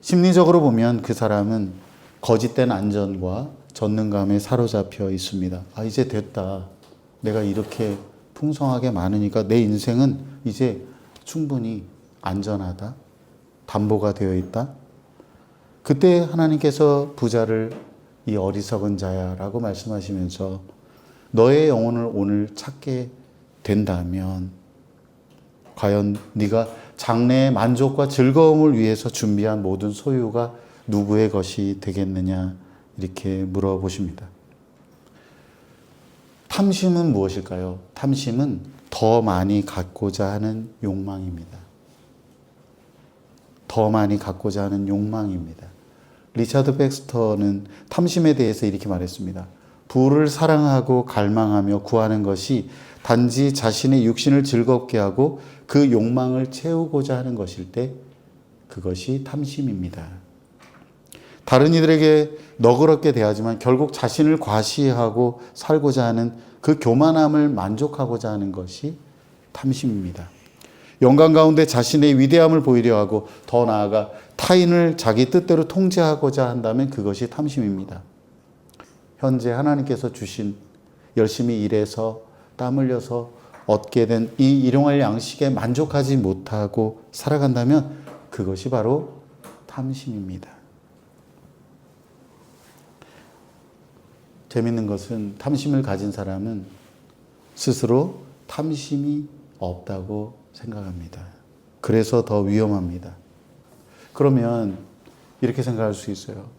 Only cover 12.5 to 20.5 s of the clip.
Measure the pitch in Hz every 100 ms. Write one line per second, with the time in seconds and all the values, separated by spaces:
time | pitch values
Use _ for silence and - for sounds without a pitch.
12.5 | 104 95 87 104 127 _ _ _ _ _
13.5 | _ - 107 104 107 104 98 98 92 92
14.5 | 113 135 - - _ _ _ _ _ _
15.5 | _ _ _ - 139 185 175 165 165 160
16.5 | 151 151 143 151 143 143 - 120 117 110
17.5 | 110 110 110 - - _ _ - 104 95
18.5 | 101 98 113 101 101 95 92 92 92 98
19.5 | 110 117 95 113 107 92 98 92 92 95